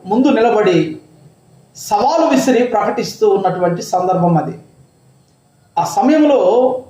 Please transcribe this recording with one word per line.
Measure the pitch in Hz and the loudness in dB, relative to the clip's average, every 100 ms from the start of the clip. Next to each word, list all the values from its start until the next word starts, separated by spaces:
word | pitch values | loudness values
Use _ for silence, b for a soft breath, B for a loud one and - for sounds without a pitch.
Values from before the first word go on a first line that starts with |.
| 185 | -4
ముందు | 233 269 | 0 2
నిలబడి | 226 233 214 190 165 156 - - _ - _ _ _ _ - | 2 2 2 2 0 0 -8 -18 _ -20 _ _ _ _ -16
సవాలు | - 208 254 330 311 | -4 -2 0 0 2
విసిరి | 262 254 240 | 0 2 0
ప్రకటిస్తూ | 247 208 - 233 170 - 208 | 0 -2 -2 -4 -8 -2 0
ఉన్నటువంటి | 190 185 175 175 170 | 2 0 -2 -2 -4
సందర్భం | - 185 185 175 170 156 | -4 -2 -2 0 0 0
అది. | 82 - - _ _ _ _ _ _ _ _ _ _ - | -2 -10 -20 _ _ _ _ _ _ _ _ _ _ -8
ఆ | |
సమయంలో | - - 254 311 294 262 180 240 254 254 | -4 0 2 2 4 2 2 2 0 -2